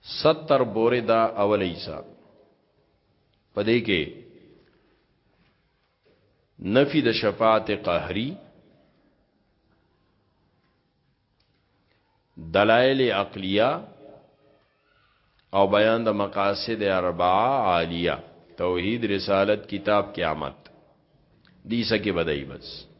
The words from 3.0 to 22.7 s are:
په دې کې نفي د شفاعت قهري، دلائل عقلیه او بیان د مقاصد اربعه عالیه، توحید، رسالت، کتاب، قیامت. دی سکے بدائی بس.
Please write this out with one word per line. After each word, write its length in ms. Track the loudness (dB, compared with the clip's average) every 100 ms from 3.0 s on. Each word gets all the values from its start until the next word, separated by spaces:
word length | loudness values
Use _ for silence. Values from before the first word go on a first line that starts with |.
| _ _ _ _ _
په 80 | -4
دې 180 | 0 0 2
کې 160 | -2 -2 -10 -20 -20 -20 _ _ _ _ _ _ _ _ _ _ _ _ _ _ _ _ _ _ _ _ _
نفي 400 | 0 2 2 2
د 120 | 0
شفاعت 580 | 0 -2 2 4 4 0 -4
قهري، 500 | -2 -2 -2 -6 -6 -10 -18 _ _ _ _ _ _ _ _ _ _ _ _ _ _ _ _ _ _ _ _ _ _ _ _ _ _ _ _ _ _ _ _ _ _ _ _ _ _ -18
دلائل 720 | -2 2 6 6 4 4 2
عقلیه 720 | 0 -2 -6 -2 2 2 0 -8 -20 -20 -20 _ _ _ _ _ _ _ _ _ _ _ _ _
او 120 | 0 2
بیان 380 | 4 4 2
د 40 | 0
مقاصد 760 | -2 -4 -2 -2 -2 -4 -2
اربعه 680 | 0 0 -2 0 2 2 2
عالیه، 680 | 0 2 2 0 -2 -2 -4 -10 -20 _ -6
توحید، 480 | -4 -2 -2 -4
رسالت، 640 | -2 -4 0 0 2 0 -4
کتاب، 440 | -8 0 0 0
قیامت. 500 | -4 -4 -4 -8 -12 -20 -20 _ _ _ _ _ _ _ _ -6
دی 140 | -4
سکے 280 | 0 -2 0
بدائی 320 | -2 -2 -4
بس. 400 | -6 -16 -16